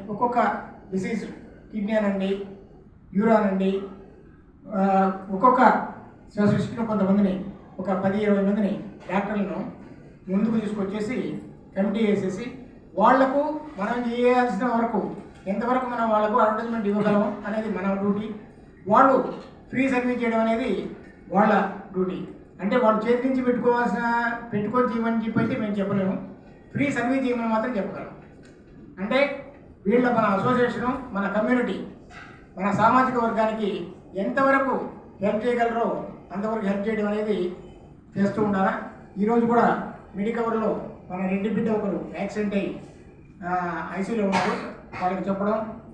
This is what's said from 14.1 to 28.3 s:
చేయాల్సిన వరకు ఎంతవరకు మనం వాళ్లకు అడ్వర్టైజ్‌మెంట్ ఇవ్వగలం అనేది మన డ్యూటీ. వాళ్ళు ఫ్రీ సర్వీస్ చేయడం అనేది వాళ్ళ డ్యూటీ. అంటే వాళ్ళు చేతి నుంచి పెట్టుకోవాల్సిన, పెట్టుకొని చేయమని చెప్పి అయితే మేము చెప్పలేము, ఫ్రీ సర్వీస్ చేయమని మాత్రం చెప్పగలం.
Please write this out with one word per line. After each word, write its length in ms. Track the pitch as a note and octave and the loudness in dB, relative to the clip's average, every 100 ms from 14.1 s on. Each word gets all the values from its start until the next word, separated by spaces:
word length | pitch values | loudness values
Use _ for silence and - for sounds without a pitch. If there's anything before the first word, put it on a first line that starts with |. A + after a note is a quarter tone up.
చేయాల్సిన 540 | A#3+ B3 B3 A#3+ G3 B3 | 2 4 4 2 0 0
వరకు 480 | A3+ A3+ G#3 - - - - F#3+ | 0 0 -2 -4 -6 -14 -12 -6
ఎంతవరకు 400 | A3+ A#3+ B3+ B3 | -4 0 0 0
మనం 240 | A#3 A3+ | -2 2
వాళ్లకు 280 | G#3+ G#3+ A3+ | 2 4 4
అడ్వర్టైజ్‌మెంట్ 480 | G#3+ A3 A#3 A3+ G3+ | 2 2 -2 -2 0
ఇవ్వగలం 560 | G#3 G3+ G#3 A3 - G3+ | 2 2 2 2 -2 -6
అనేది 220 | A3 G#3+ | -4 -4
మన 260 | F3+ G3 | -2 -2
డ్యూటీ. 400 | G3 G3+ G3+ A3+ - - - - - F#3 | 0 0 -2 -4 -10 -14 -20 -20 -10 4
వాళ్ళు 440 | B3 C4+ B3+ - - - - - | 6 8 6 0 -6 -14 -20 -6
ఫ్రీ 180 | B3 C4+ | 0 2
సర్వీస్ 340 | B3 B3 B3 | 2 0 0
చేయడం 180 | A#3 A3 | 0 2
అనేది 560 | A3+ A3+ B3 F3+ - - - - - | 2 0 0 -2 -4 -10 -18 -20 -2
వాళ్ళ 400 | F3+ G#3+ G3 F#3+ - - | 2 4 4 2 -6 -8
డ్యూటీ. 360 | F#3 F#3 - - - - - | -2 -2 -4 -10 -14 -18 -6
అంటే 160 | F#3+ B3+ | 0 4
వాళ్ళు 320 | A3 G3+ A#3 | 4 4 2
చేతి 200 | B3 C4 | 0 2
నుంచి 140 | B3+ | 0
పెట్టుకోవాల్సిన, 920 | B3 - B3 A#3+ A#3 G3+ A#3+ A#3 A#3+ A#3 - | 0 2 2 2 2 0 0 0 -2 -4 -6
పెట్టుకొని 420 | G#3 G#3 B3 A#3+ | -4 -2 0 0
చేయమని 320 | A3+ A3+ A3+ A3 | 0 -2 -2 -2
చెప్పి 140 | - | 0
అయితే 160 | - B3+ | 0 -2
మేము 160 | G#3+ | -4
చెప్పలేము, 560 | G3+ F#3 G3 F#3+ C4+ - - - - - | -2 -2 0 -2 -4 -8 -16 -20 -20 -8
ఫ్రీ 200 | - C#4 | -4 -2
సర్వీస్ 340 | A#3+ A#3+ C4+ B3 | -2 0 0 0
చేయమని 220 | A#3+ A3+ | 0 0
మాత్రం 280 | A3 A#3 G#3 | -2 -2 -4
చెప్పగలం. 420 | F#3+ - - - - | -4 -8 -12 -16 -20